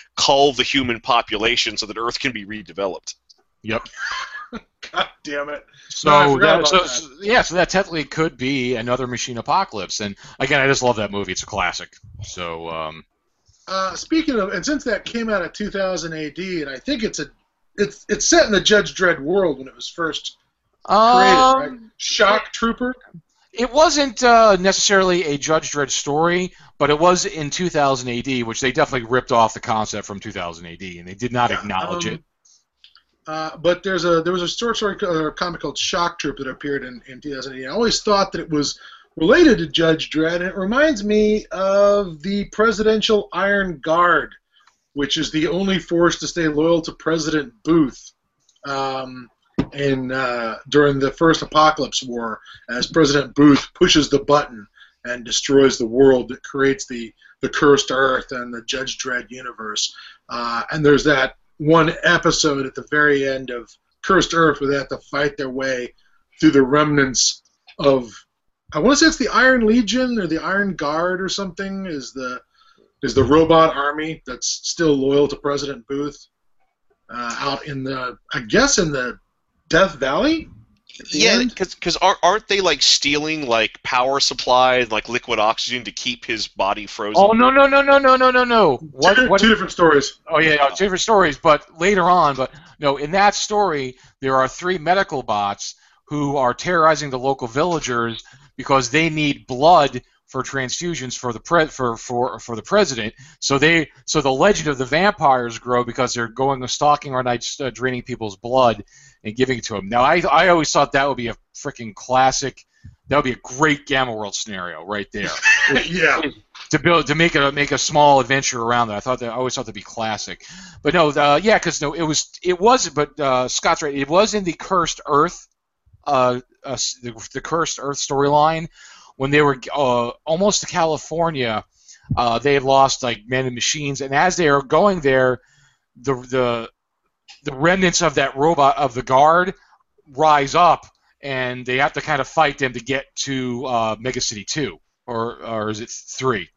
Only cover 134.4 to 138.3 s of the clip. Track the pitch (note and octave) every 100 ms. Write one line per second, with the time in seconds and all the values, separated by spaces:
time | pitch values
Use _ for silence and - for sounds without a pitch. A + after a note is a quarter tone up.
134.4 | D#3+ C#3 C3 D#3 G3+ F#3 C#3 C3 B2+ B2
135.4 | _ _ _ _ _ _ B2+ B2+ B2+ C3
136.4 | B2 A#2 A2+ _ _ _ _ _ _ -
137.4 | D3 C3 E3 F#3+ F3+ - E3+ C#3 C3+